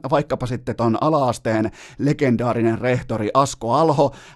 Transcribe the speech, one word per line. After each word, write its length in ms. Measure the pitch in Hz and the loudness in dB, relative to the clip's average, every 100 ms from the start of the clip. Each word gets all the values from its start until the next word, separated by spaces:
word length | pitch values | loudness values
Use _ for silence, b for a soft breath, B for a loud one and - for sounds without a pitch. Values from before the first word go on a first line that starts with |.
| 131 | 0
vaikkapa 360 | 147 147 131 120 | 0 0 -4 -4
sitten 300 | 123 123 110 | -6 -6 -2
ton 220 | 117 110 | 0 2
ala-asteen 720 | 156 156 127 113 120 110 110 B B B | 2 2 0 -2 -2 0 -2 B B B
legendaarinen 800 | 139 147 139 113 117 113 113 110 | -2 2 2 2 0 0 0 0
rehtori 520 | 123 123 - 110 107 | 0 -2 -2 -4 0
Asko 380 | 131 139 - 110 | 2 0 -2 -2
Alho. 420 | 151 160 143 139 B B | 2 2 2 0 B B